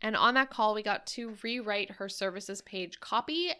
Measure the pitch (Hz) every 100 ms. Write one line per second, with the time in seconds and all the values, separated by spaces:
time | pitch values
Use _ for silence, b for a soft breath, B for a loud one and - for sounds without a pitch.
0 | 214 214 233 262 269 - 214 214 214 -
1 | - - 233 208 226 247 214 208 202 190
2 | 196 - 196 185 202 202 - 190 180 -
3 | - 233 240 320 349